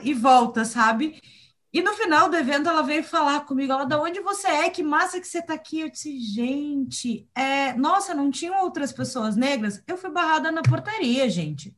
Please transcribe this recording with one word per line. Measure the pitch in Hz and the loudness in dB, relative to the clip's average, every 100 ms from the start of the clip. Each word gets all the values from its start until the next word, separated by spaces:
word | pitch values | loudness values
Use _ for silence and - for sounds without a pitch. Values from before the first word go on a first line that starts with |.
e | 226 | -2
volta, | 262 254 254 233 226 | 2 6 8 6 2
sabe? | 226 247 220 226 311 - - - _ _ _ | -2 2 2 2 -2 -6 -20 -20 _ _ _
E | 339 | -2
no | 370 | 0
final | 415 427 302 370 | 0 4 4 4
do | 330 | 2
evento | 262 285 320 | 0 0 2
ela | 320 | 0
veio | 269 302 | 0 -2
falar | - 339 285 294 | -2 0 2 0
comigo, | 294 269 269 | -2 -2 0
ela, | 269 | 0
"Da | 269 302 | 0 0
onde | 330 370 | 0 -4
você | 359 403 381 | -4 -2 0
é? | 294 349 | 2 0
Que | 359 | -2
massa | 311 294 359 359 | 0 2 0 -2
que | - | -8
você | 339 | -8
tá | 339 | -6
aqui." | 311 - 311 | -8 -8 -8
Eu | 311 | -8
disse, | - 302 269 | -10 -12 -8
"Gente, | 220 202 240 285 294 285 254 - 247 202 - | -6 -2 -2 -2 -4 -4 -4 -6 -6 -6 -6
é... | 247 269 277 269 | -2 0 2 0
nossa, | 240 294 381 392 | 0 2 2 0
não | 311 285 | -2 0
tinham | 262 339 381 | -2 -2 0
outras | 359 339 277 | -2 -2 -6
pessoas | - 254 254 214 | -4 -6 -4 -2
negras?" | 208 269 277 208 202 - | 2 2 0 -2 -6 -8
Eu | 359 | -10
fui | 381 | -6
barrada | 330 330 311 320 | -2 0 0 0
na | 330 | 0
portaria, | - 330 392 440 262 254 254 | 2 0 -2 -4 0 2 0
gente. | 175 151 147 202 | 0 -4 -8 -12